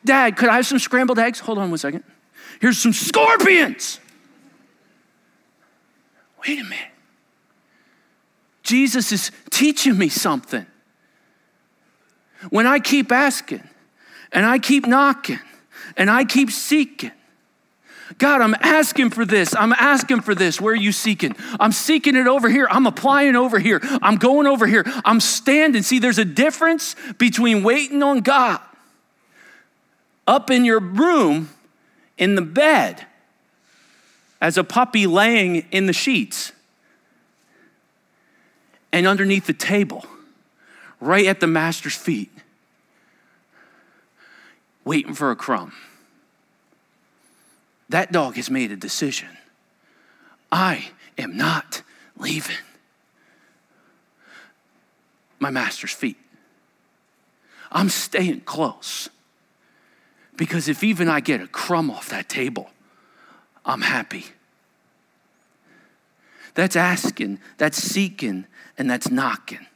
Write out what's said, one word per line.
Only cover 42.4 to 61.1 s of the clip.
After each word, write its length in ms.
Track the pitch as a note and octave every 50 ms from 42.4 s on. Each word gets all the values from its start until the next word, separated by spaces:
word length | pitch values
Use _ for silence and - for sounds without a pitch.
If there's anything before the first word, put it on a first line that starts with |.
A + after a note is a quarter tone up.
| _ _ _ _ _ _ _ _ _ _ _ _ _ _ _ _ _ _ _ _ _ _ _ _ _ _ _ _ _ _ _ _ _ _ _ _ _ _ _ - _ - _ _ _ _ _ _ _
waiting 300 | C3+ D#3+ D3+ C#3 D#3 D#3
for 180 | - D3+ C3+
a 40 | A#2
crumb. 380 | - - - B2 G2 E2+ - - - - - _ _ _ _ _ _ _ _ _ _ _ _ _ _ _ _ _ _ _ _ _ _ _ _ _ _ _ _ _ _ _ _ _ _ _ _ _ _ _ _
That 220 | C3+ E3+ F#3+ -
dog 240 | F3 E3+ D3 B2+ A2
has 140 | A#2+ A#2+ -
made 220 | C3 C3 B2 G#2+
a 40 | G2+
decision. 600 | F#2+ G2 F#2+ - - D3+ C#3 B2+ - - - - - _ _ _ _ _ _ _ _ _ _ _ _ _ _ _ _ _ _ _ _ _ _
"I 400 | D#3+ F3 F#3 F#3 D#3 A#2 - - - _ _ - _
am 180 | - B2+ G2+ F2
not 440 | G#2+ C#3+ D#3+ D#3+ D3+ - _ - - - _ _ _ _ _ _
leaving 460 | - - D#3+ D#3 D#3 - - - - - _ _ _ _ _ _ _ _ _ _ _ _ _ _ _ _ _ _ _ _ _ _ _ _ _ _ _ _ _ _ _ _ _ - - - _ _ _ _ _ _ _ _ _ _ _ _ _ _ _ _ _ _ _
my 100 | C3+ C#3
master's 420 | C3 B2+ A#2+ G#2 - - - D3
feet. 260 | - - - A#2 G2 _ _ _ _ _ _ _ _ _ _ _ _ _ _ _ _ _ _ _ _ _ _ _ _ _ _ _ _ _ - -
I'm 180 | - E3 G3 F#3+
staying 520 | - - - - - - F#3 F3+ D3 -
close, 680 | - - - D3+ D#3+ B2 - _ - - - - - - _ _ _ _ _ _ _ _ _ _ _ _ _ _ _ _ _ _ _ _ _ _ _ _ _
because 320 | - D#3+ - - E3+ C#3
if 160 | D3 C#3+ - G3
even 260 | A3 G#3+ E3 F3+
I 100 | E3